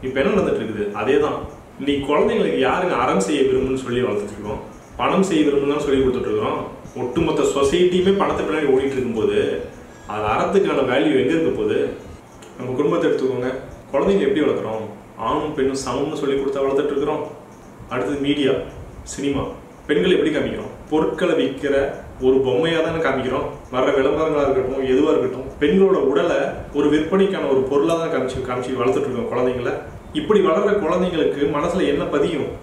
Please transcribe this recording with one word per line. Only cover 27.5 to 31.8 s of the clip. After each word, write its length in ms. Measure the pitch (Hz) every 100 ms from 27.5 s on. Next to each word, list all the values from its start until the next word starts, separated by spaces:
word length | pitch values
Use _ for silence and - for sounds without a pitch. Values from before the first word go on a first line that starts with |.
ஒரு 100 | 135 127
பொருளா 240 | 143 160 165
தான் 120 | 165
காமிச்சு, 240 | 135 127 131 123
காமிச்சு 320 | - 123 127
வளர்த்துட்டு 280 | 127 139 139
இருக்கோம் 220 | 117 113
குழந்தைங்கள. 400 | 120 127 123 - - - - - 151
இப்படி 220 | - 208
வளர்ற 260 | 185 - 202 165
குழந்தைங்களுக்கு 580 | 156 180 180 160 139 143 143
மனசுல 280 | 143 165 180